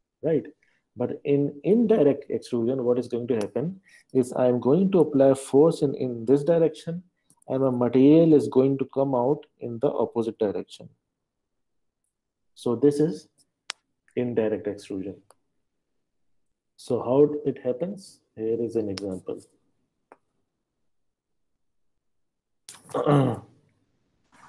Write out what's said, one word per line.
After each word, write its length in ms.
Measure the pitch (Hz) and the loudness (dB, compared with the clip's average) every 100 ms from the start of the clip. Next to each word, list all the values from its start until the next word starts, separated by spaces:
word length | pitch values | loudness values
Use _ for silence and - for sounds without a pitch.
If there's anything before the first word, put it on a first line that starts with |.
| _ _ | _ _
right? 240 | 147 156 - - _ _ _ - | -2 -2 -4 -16 _ _ _ -8
But 240 | 120 - | -6 -6
in 380 | - 143 143 - | -2 0 0 -4
indirect 680 | 156 220 226 214 143 135 - | 0 2 2 2 2 0 -4
extrusion, 540 | 113 - 120 117 135 | -8 -6 -4 -2 -2
what 160 | 120 123 | -2 -2
is 80 | 120 | -2
going 220 | 117 120 | -6 -4
to 80 | 117 | -4
happen 440 | 101 117 151 190 _ _ _ | -4 -6 -6 -8 _ _ _
is 200 | 131 123 | -2 -2
I'm 240 | - 127 123 | 0 0 0
going 320 | 117 156 196 | 2 2 2
to 80 | 196 | 2
apply 360 | 151 135 135 | 2 4 4
force 480 | 135 - 135 160 156 | 2 2 4 4 2
in, 120 | 147 | -4
in 300 | - 131 117 113 | -4 -6 -6 0
this 160 | 139 | 2
direction, 640 | 147 170 160 156 - 170 - _ _ _ - | 2 2 2 -2 -12 -12 -14 _ _ _ -8
and 160 | 131 | -2
my 80 | 135 | 0
material 640 | 123 123 127 135 156 165 | 0 0 6 6 8 6
is 140 | 147 - | 4 4
going 300 | 127 135 135 | 2 2 0
to 60 | 131 | -4
come 280 | - 139 | -4 -2
out 320 | 131 123 156 - - | 0 0 -2 -6 -16
in 180 | 120 117 | -12 -4
the 140 | 139 | -4
opposite 480 | - 113 117 113 110 | -2 -4 -4 -6 -2
direction. 480 | 107 92 - - 87 _ _ _ _ _ _ _ _ _ _ _ _ _ _ _ _ - | -4 -4 -10 -16 -20 _ _ _ _ _ _ _ _ _ _ _ _ _ _ _ _ -8
So 180 | - | -4
this 240 | 113 143 143 | 2 2 2
is 300 | 156 - - _ _ _ - - _ _ _ - | -2 -2 -14 _ _ _ -20 -20 _ _ _ -6
indirect 500 | 123 117 110 104 104 | -4 -2 -2 -4 -8
extrusion. 560 | 101 - 101 95 90 _ _ _ _ _ _ _ _ _ _ _ _ _ _ _ _ | -12 -12 -12 -12 -14 _ _ _ _ _ _ _ _ _ _ _ _ _ _ _ _
So 180 | - 120 | -6 -4
how 260 | 117 131 147 147 | 0 4 4 2
it 140 | - 127 | -6 -6
happens? 580 | 127 123 175 202 - _ _ - | -4 -4 -6 -10 -18 _ _ -8
Here 200 | 110 117 | -4 -4
is 160 | 117 | -2
an 140 | 113 107 | -4 -4
example. 540 | 95 98 92 - - - _ _ _ _ _ _ - _ _ _ _ _ _ _ _ _ _ _ _ _ _ _ _ _ _ _ _ _ _ _ _ - - - | -6 -8 -10 -10 -14 -14 _ _ _ _ _ _ -20 _ _ _ _ _ _ _ _ _ _ _ _ _ _ _ _ _ _ _ _ _ _ _ _ -20 -20 -12
<clears throat> 520 | - - 143 127 113 - _ _ _ _ _ _ _ _ _ | -6 0 2 2 -4 -12 _ _ _ _ _ _ _ _ _